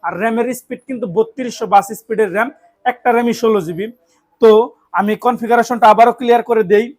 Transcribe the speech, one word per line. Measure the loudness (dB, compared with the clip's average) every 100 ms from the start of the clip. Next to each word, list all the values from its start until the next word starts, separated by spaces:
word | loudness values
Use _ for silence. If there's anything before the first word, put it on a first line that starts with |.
আর | -8 -4
র্যামের | -4 -2 -4
স্পিড | -6 _ -16 _
কিন্তু | -10 -6
বত্রিশশো | -2 -4 -4 -10 -8 0
বাস | 0 0
স্পিডের | -12 _ -4 -2
র্যাম, | -2 -6 -8 _ _
একটা | -6 -4 0
র্যামই | 0 0
ষোলো | -2 0 -2
জিবি। | -4 -8 -10 -12 _ _ _ _
তো | 4 6 2 _ _
আমি | -4 -2 -2
কনফিগারেশনটা | -2 -2 0 0 0 2 4
আবারও | 6 4
ক্লিয়ার | 2 0 0
করে | 2 -2
দেই। | 2 0 0